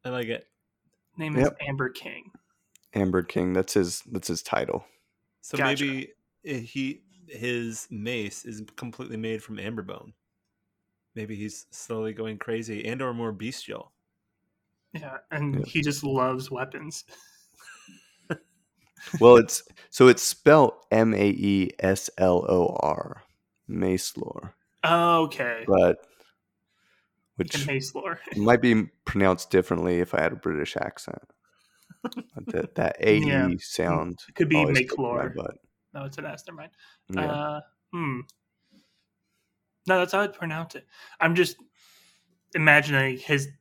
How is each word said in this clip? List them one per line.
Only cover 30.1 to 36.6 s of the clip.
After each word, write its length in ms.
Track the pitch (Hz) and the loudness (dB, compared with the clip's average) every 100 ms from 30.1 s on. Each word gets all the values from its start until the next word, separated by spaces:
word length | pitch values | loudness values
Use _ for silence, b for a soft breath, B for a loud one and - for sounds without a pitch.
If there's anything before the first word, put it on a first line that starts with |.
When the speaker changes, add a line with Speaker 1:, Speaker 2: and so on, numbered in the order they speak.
Speaker 3:
I 60 | - | 0
had 120 | 80 | -2
a 40 | 117 | -2
British 400 | - 78 73 - | -4 -4 -4 -6
accent. 460 | - - - - _ _ b b b b b - | -8 -10 -16 -16 _ _ b b b b b -14
But 440 | - 247 - - - | -12 -12 -16 -16 -8
that, 260 | - - | -6 -6
that 220 | - - - | -4 -4 0
Speaker 2:
<laughs> 0 | |
Yeah. 460 | 110 107 - - 92 | 2 2 2 0 0
Speaker 3:
A 40 | |
E 80 | 87 | -2
sound 600 | - - 87 82 85 87 - | -8 -4 -2 -2 -4 -10 -18
Speaker 2:
It 60 | |
could 140 | - 156 | -4 0
be 80 | 151 | 2
Speaker 3:
always 200 | 151 135 | 2 0
sticks 180 | 127 - | 0 -4
in 40 | |
my 40 | 123 | -4
Speaker 2:
Maclor. 240 | 120 143 - | -4 -6 -8
Speaker 3:
butt. 180 | - - _ _ _ | -10 -12 _ _ _
Speaker 2:
No, 100 | 147 | -14
it's 140 | 139 139 | -12 -12
an 60 | |
mastermind. 480 | 147 - - 160 | -12 -14 -18 -18